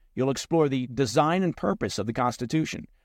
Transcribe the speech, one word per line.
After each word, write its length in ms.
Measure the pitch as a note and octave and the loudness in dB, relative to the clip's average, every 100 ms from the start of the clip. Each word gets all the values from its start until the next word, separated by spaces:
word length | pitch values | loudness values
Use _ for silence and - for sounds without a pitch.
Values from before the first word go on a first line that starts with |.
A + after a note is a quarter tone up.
| _ | _
you'll 160 | - C3 | -2 -2
explore 380 | C3 - E3+ D3 | -2 0 2 2
the 180 | C3 B2+ | 0 -4
design 540 | B2 B2+ C#3 D3+ F#3 | -2 0 4 4 4
and 140 | F3+ - | 0 0
purpose 420 | - G3+ G#2+ - | -2 -2 -2 -4
of 80 | G#2 | -4
the 60 | |
Constitution, 720 | A#2 B2 - A#2+ D#3+ D#3 - - _ | 0 -2 -2 -2 0 -2 -6 -12 _